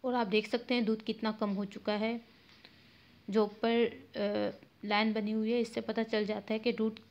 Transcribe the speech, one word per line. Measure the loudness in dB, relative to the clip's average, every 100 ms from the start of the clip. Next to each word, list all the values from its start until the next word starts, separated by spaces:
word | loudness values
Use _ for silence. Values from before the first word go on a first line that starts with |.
और | 0
आप | 0 2
देख | 2 2
सकते | -4 0
हैं | 0
दूध | 2 0
कितना | -2 -2 -2
कम | -2 -2
हो | -2 -4
चुका | -6 -2
है। | 0 -2 -4 -10 -20 -20 -20 -20 -20 -20 -20 -20 -16 0
जो | 2
ऊपर, | 2 2 2 4 2 0 -12 -2
अ, | 0 0 -2 -4 -20 _ 0
लाइन | 2 4
बनी | 2 0
हुई | 0 0
है | 0
इससे | 0 -4
पता | -4 -2
चल | 0 0 0
जाता | -4 -4
है | -2
कि | 0
दूध, | 0 -2 -2 -20